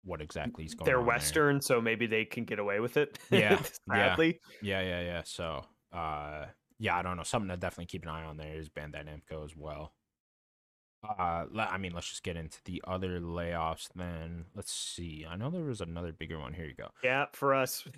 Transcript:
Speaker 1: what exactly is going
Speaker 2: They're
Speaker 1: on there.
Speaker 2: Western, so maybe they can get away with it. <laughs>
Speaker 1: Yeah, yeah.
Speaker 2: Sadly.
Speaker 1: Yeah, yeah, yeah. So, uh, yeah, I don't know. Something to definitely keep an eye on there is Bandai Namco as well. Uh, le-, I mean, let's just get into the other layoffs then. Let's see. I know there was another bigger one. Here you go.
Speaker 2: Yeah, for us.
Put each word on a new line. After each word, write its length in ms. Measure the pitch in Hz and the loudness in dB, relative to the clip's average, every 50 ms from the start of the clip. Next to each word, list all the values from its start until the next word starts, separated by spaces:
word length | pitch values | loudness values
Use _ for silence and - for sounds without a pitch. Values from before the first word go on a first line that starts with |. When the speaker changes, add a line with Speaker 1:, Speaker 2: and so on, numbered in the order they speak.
| _ | _
Speaker 1:
what 160 | 92 87 78 | -6 -6 -6
exactly 420 | 76 76 - 82 73 73 - - 80 | -6 -6 -4 -4 -4 -4 -4 -6 -8
is 100 | 80 - | -8 -8
going 100 | - 85 | 0 2
Speaker 2:
They're 140 | - 131 127 | 4 4 6
Speaker 1:
on 60 | 120 | 6
there. 80 | 117 117 | 6 4
Speaker 2:
Western, 480 | 123 - - - 160 151 143 143 139 | 4 2 2 4 6 6 8 6 4
so 200 | 139 - 135 120 | 4 4 4 4
maybe 260 | 113 113 113 107 117 | 6 4 2 2 2
they 160 | 110 110 110 110 | 2 4 2 2
can 220 | - - 120 113 | 0 -2 -6 -2
get 120 | - 113 101 | -2 -2 0
away 200 | 104 101 101 104 | 0 0 2 2
with 160 | 113 123 - | 0 2 4
it. 220 | 147 147 143 - - - | 2 2 2 0 -16 0
<laughs> 60 | - | 4
Speaker 1:
Yeah, 300 | - - 107 104 196 - | 6 6 8 8 8 6
yeah. 0 | - - - - _ - 113 | 4 -2 -8 -10 _ 2 4
Speaker 2:
Sadly. 460 | 113 117 117 - 104 165 165 160 - _ - - - | 6 6 6 8 8 6 6 6 2 _ -20 -16 -6
Speaker 1:
Yeah, 200 | - 98 95 95 | -2 0 0 2
yeah, 200 | 95 92 87 87 | 2 0 0 0
yeah. 200 | 87 87 87 85 80 | -2 -2 -2 -4 -6
So, 400 | - - - 87 82 78 67 - - _ _ _ _ | -6 -6 -4 -4 -4 -4 -6 -8 -12 _ _ _ _
uh, 540 | - 90 82 78 78 76 73 73 76 76 73 - - _ _ _ _ _ | -6 -4 -4 -2 -2 -4 -4 -6 -8 -8 -10 -12 -14 _ _ _ _ _
yeah, 160 | 110 101 87 | 0 2 2
I 40 | 87 | 2
don't 160 | 87 90 90 | 2 0 -2
know. 60 | 87 82 | -2 -4
Something 260 | - - 120 104 95 | 0 0 0 0 0
to 80 | 90 | -4
definitely 300 | 87 92 90 - - 87 | -2 -2 -4 -4 -4 -10
keep 160 | - - 92 82 | -8 -8 -8 -6
an 60 | 80 | -6
eye 140 | 78 80 80 | -6 -6 -6
on 140 | 80 76 | -8 -8
there 180 | 76 78 76 78 | -10 -10 -8 -8
is 140 | 80 80 76 | -8 -10 -10
Bandai 340 | _ 78 76 76 73 73 76 | _ -10 -10 -10 -10 -10 -12
Namco 380 | 76 76 78 _ _ 80 78 76 | -10 -12 -14 _ _ -10 -10 -8
as 120 | 76 80 | -10 -12
well. 340 | 80 73 76 73 73 76 76 _ _ _ _ _ _ _ _ _ _ _ _ _ _ _ _ _ _ _ _ _ _ - | -12 -10 -10 -10 -10 -10 -12 _ _ _ _ _ _ _ _ _ _ _ _ _ _ _ _ _ _ _ _ _ _ -8
Uh, 380 | 107 107 95 90 87 85 85 82 - | -8 -2 0 2 2 2 0 -2 -4
le-, 160 | - 107 110 104 | -2 -2 -2 0
I 80 | 90 | 0
mean, 140 | 95 98 92 85 | -2 -4 -4 -6
let's 140 | 85 - | -6 -8
just 160 | - - - _ | -8 -10 -6 _
get 140 | - 85 | -4 -4
into 220 | 85 80 78 - - _ | -4 -6 -8 -12 -14 _
the 180 | - 90 - - | -8 -8 -8 -4
other 320 | - 92 92 95 92 90 87 | -4 -4 -2 -2 -2 -2 -4
layoffs 680 | 85 85 85 87 85 85 85 85 80 80 82 - - - _ | -4 -4 -4 -4 -2 -2 -2 0 0 -2 -2 -4 -8 -12 _
then. 520 | 90 90 87 85 80 82 82 85 85 85 90 _ | -8 -6 -6 -6 -6 -8 -8 -8 -10 -10 -12 _
Let's 160 | 104 - - | -12 -10 -8
see. 540 | - - - - - - 87 85 78 78 76 80 | -8 -6 -6 -8 -8 -8 -8 -8 -8 -10 -10 -8
I 60 | 85 | -6
know 140 | 92 110 139 | -4 -4 -4
there 140 | 170 185 165 | -2 -2 -2
was 180 | 147 123 101 | -4 -2 -4
another 320 | 92 82 82 87 87 85 80 | -4 -4 -4 -4 -4 -6 -6
bigger 260 | - 80 78 82 78 | -6 -8 -6 -6 -6
one. 140 | 73 65 78 | -6 -6 -6
Here 120 | 85 82 | -8 -8
you 100 | 76 65 | -8 -8
go. 120 | - 50 50 - - - | -10 -12 -14 -10 -2 0
Speaker 2:
Yeah, 220 | 123 127 139 143 - - | 2 2 2 0 -2 -4
for 200 | - 143 139 135 | 0 4 4 6
us. 320 | 135 131 123 - - - - 123 | 6 4 2 0 -6 -8 -10 -16